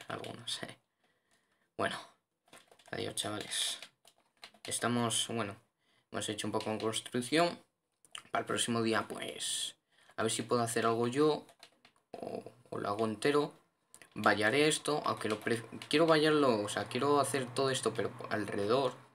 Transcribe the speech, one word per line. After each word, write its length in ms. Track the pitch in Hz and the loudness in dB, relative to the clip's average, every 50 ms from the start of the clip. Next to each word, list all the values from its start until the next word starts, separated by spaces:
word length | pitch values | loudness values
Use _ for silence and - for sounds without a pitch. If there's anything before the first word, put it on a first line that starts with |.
| - - | -10 -10
algunos. 520 | - - - - - - 120 - - - - | -10 -8 -8 -10 -10 -10 -8 -8 -8 -8 -8
<laughs> 40 | - - - _ _ _ _ _ _ _ _ _ _ _ _ _ _ _ _ _ _ _ - | -10 -12 -16 _ _ _ _ _ _ _ _ _ _ _ _ _ _ _ _ _ _ _ -2
Bueno, 200 | 104 95 95 - - - - _ _ _ _ _ _ _ - - - _ _ - - - | -2 -2 -2 -4 -10 -14 -20 _ _ _ _ _ _ _ -20 -20 -20 _ _ -20 -14 -10
adiós, 240 | - - 101 107 110 | -8 -6 -6 -6 -6
chavales. 640 | - - 104 104 104 - - - - - - - - - - _ _ _ - _ _ _ _ _ _ - - - _ - - | -6 -4 -4 -4 -6 -6 -6 -4 -4 -2 -4 -4 -6 -10 -16 _ _ _ -20 _ _ _ _ _ _ -20 -20 -20 _ -8 -6
Estamos, 600 | 123 - - 117 120 120 120 113 113 - - - | -4 -2 0 0 2 2 2 0 0 -2 -2 -2
bueno, 260 | 113 117 107 101 98 - _ _ _ _ _ _ _ _ _ _ | -2 -4 -4 -4 -8 -12 _ _ _ _ _ _ _ _ _ _
hemos 160 | - 98 104 - | -6 -6 -4 -4
hecho 180 | 107 - - 110 | -4 -4 -4 -4
un 40 | |
poco 200 | 98 110 - 107 | -4 -2 -2 -2
en 80 | 110 107 | -2 -2
construcción. 800 | 107 110 113 - - - - 123 120 123 - 156 175 175 - - - _ _ _ _ _ _ _ _ _ - - - - | -2 -2 -2 -2 -4 -4 -2 -4 -2 2 4 4 4 2 0 -4 -12 _ _ _ _ _ _ _ _ _ -16 -16 -8 -4
Para 100 | - - | -4 -2
el 60 | 117 - | -2 0
próximo 340 | 113 104 - - 117 117 | 0 0 0 0 0 2
día, 260 | 113 113 110 104 - - | 2 2 2 2 0 -2
pues, 680 | 127 - 120 120 - - - - - - - - - _ _ _ _ _ _ - - | -6 -8 -8 -8 -8 -6 -6 -4 -4 -4 -6 -6 -10 _ _ _ _ _ _ -12 -6
a 80 | - 107 | -2 -2
ver 80 | 113 | 0
si 100 | 113 - | 0 -2
puedo 200 | 117 113 127 120 | -2 0 0 2
hacer 240 | 117 113 - 117 110 | 2 2 2 2 2
algo 220 | 113 117 113 117 120 | 4 4 4 2 2
yo. 380 | 120 139 151 156 147 - - - - _ - - _ _ _ _ _ _ _ _ | 2 4 4 4 4 2 -2 -10 -20 _ -20 -20 _ _ _ _ _ _ _ _
O, 320 | - - - - - - - - - - - _ | -14 -12 -10 -8 -8 -8 -10 -12 -16 -20 -14 _
o 80 | - 113 | -8 -6
lo 120 | - 101 | -4 -2
hago 160 | 101 104 113 | -2 0 0
entero. 480 | 110 110 104 - 143 143 147 147 151 - - _ _ _ _ _ _ - - - - - | -2 0 0 2 2 4 4 2 0 -4 -12 _ _ _ _ _ _ -20 -20 -20 -14 -6
Vallaré 520 | - 107 110 104 101 104 107 120 143 151 156 | 0 4 4 4 4 4 4 4 4 4 4
esto, 320 | 147 - - - 147 151 - | 2 2 0 0 0 0 0
aunque 220 | - 110 - - 107 | 0 -2 -2 -2 -2
lo 140 | 107 107 | -4 -2
pre-, 220 | - - 117 113 - - - - - - | -2 -2 -2 -2 -2 -6 -14 -12 -4 0
quiero 180 | - 151 165 160 | 4 4 6 6
vallarlo, 540 | 160 156 147 156 151 151 143 131 117 107 | 6 6 6 6 6 6 6 6 4 4
o 80 | 104 101 | 2 -2
sea, 160 | - 107 104 | -4 -4 -4
quiero 340 | - - 123 131 143 147 143 | -4 -2 0 2 4 4 4
hacer 340 | 135 - - 139 127 123 - | 4 2 0 -2 -4 -2 -2
todo 160 | - 139 135 | 0 0 0
esto, 240 | 131 127 - 113 113 | 0 0 0 -2 0
pero 160 | - 101 101 | 0 -2 -4
po-, 160 | - - - - | -6 -8 -8 -4
alrededor. 640 | - 107 101 98 104 101 101 104 117 131 139 127 123 - - - _ | -4 -4 -2 -2 -2 -2 0 2 2 2 2 0 -2 -6 -14 -20 _